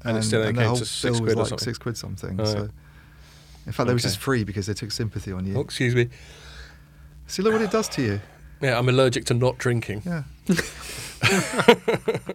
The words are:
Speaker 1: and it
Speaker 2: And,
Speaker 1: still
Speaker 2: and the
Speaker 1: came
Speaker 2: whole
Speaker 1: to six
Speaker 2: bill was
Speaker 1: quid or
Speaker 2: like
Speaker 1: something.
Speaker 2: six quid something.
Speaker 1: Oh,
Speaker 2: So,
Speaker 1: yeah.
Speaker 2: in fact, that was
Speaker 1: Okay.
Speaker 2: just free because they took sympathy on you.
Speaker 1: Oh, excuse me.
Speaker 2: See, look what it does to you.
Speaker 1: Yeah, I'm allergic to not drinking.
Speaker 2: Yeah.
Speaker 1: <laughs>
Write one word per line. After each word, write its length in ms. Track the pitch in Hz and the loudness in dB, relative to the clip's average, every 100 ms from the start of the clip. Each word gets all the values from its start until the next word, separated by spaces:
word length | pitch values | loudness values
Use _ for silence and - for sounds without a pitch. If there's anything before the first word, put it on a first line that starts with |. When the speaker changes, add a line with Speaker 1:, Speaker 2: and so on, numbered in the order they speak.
Speaker 1:
and 120 | 120 110 | -2 0
it 0 | |
Speaker 2:
And, 80 | 110 | 2
Speaker 1:
still 160 | 110 | 2
Speaker 2:
and 120 | 110 | 2
the 60 | 117 | 2
Speaker 1:
came 80 | 113 | 2
Speaker 2:
whole 80 | 123 | 2
Speaker 1:
to 80 | |
six 180 | 113 - | -2 -2
Speaker 2:
bill 100 | 127 | 0
was 80 | 117 | 2
Speaker 1:
quid 120 | 113 | 2
or 80 | 113 | 2
Speaker 2:
like 80 | 110 | 0
Speaker 1:
something. 160 | 113 | -2
Speaker 2:
six 140 | 127 113 | -4 -4
quid 180 | 123 110 | -6 -8
something. 420 | 98 95 95 95 | -8 -8 -6 -2
Speaker 1:
Oh, 60 | |
Speaker 2:
So, 140 | 107 104 | 0 0
Speaker 1:
yeah. 40 | 104 - - - - - - - - - - | -4 -10 -20 -20 -20 -20 -20 -20 -20 -16 -10
Speaker 2:
in 60 | |
fact, 140 | 110 123 | -2 0
that 80 | |
was 80 | 123 | 2
Speaker 1:
Okay. 40 | 104 | 0
Speaker 2:
just 80 | - | -2
free 260 | - 127 | 0 0
because 220 | 101 101 98 | 0 -4 -4
they 80 | |
took 180 | 98 104 | -6 -6
sympathy 400 | - 113 101 101 | -6 -4 -6 -6
on 140 | 92 95 | -6 -4
you. 100 | 104 | -4
Speaker 1:
Oh, 40 | |
excuse 340 | 147 - 127 | -4 -2 2
me. 160 | 120 120 - - - - - - - - - - - - | 2 0 -4 -20 -20 -18 -18 -18 -20 -20 -20 -20 -20 -10
Speaker 2:
See, 140 | - | 0
look 120 | 214 | 2
what 80 | 220 | 2
it 80 | 214 | 2
does 180 | 220 214 | 0 0
to 140 | - | 0
you. 180 | 117 101 - - - - | 0 -2 -6 -20 -18 -2
Speaker 1:
Yeah, 180 | 135 120 | 0 4
I'm 120 | 127 | 4
allergic 340 | 127 131 127 - | 6 4 4 0
to 80 | |
not 220 | 120 127 127 | 2 2 2
drinking. 460 | 127 117 - 104 | 0 0 -2 -6
Speaker 2:
Yeah. 200 | 180 165 139 - - | -4 -6 -6 -8 0
Speaker 1:
<laughs> 1600 | 175 - - - - - - 196 196 - 240 - - - 226 - 226 - | 0 0 -10 -12 -12 -12 -2 2 2 2 2 6 6 4 -2 0 -4 -6